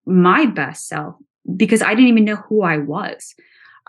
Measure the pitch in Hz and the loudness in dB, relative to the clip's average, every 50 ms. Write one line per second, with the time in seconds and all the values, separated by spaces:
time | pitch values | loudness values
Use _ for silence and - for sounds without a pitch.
0 | - - 185 180 180 180 190 294 311 226 - - 139 127 - - - - - 151 | -4 2 4 4 6 6 4 4 2 0 0 -4 -6 -8 -8 -14 -14 -12 -10 -10
1 | 151 - - _ - _ _ _ - - 185 185 220 - 226 220 - 190 220 233 | -10 -12 -16 _ -20 _ _ _ -12 -10 -10 -8 -4 -2 -2 0 0 0 2 4
2 | 254 240 226 220 214 214 208 208 - - 214 214 190 170 160 151 143 139 151 202 | 4 4 6 4 2 0 -2 -8 -8 -4 -2 0 0 0 -2 -2 -4 -6 -8 -8
3 | 202 - - - - - - _ _ _ _ _ _ - _ _ _ | -8 -8 -10 -14 -18 -20 -20 _ _ _ _ _ _ -20 _ _ _